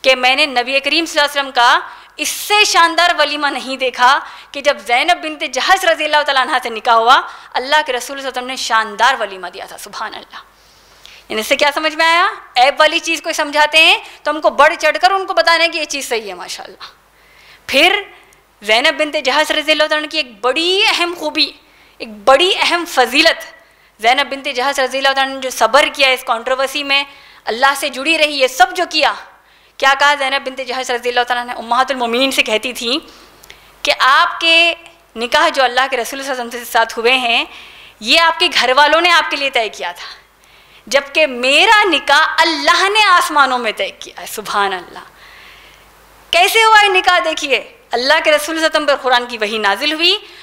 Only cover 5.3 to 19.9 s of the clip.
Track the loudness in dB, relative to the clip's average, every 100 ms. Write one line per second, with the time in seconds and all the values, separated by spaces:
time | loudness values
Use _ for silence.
5.3 | -8 -6 -4 2 2 2 0 0 0 2
6.3 | 0 0 -2 -4 -4 2 4 6 4 2
7.3 | -16 -8 -8 0 0 0 -6 -6 -10 -8
8.3 | -8 -8 -8 -2 -2 -2 0 0 0 -6
9.3 | -8 -14 -14 -18 -16 -16 -12 -12 -12 -18
10.3 | -20 -20 _ _ _ _ -20 -20 -20 _
11.3 | -6 -2 2 2 0 -4 0 2 2 0
12.3 | -2 -6 2 2 4 2 2 -4 -6 -4
13.3 | -4 -2 0 2 4 4 2 -2 -8 -6
14.3 | -2 -2 4 2 4 -2 2 2 2 -2
15.3 | 0 2 2 0 -2 -6 -8 -6 -6 -6
16.3 | -14 -14 -14 -14 -18 -20 _ _ _ _
17.3 | _ -20 -20 -2 2 2 2 -6 -20 _
18.3 | _ _ _ 0 2 2 0 -4 -2 -2
19.3 | 0 0 -2 0 0 0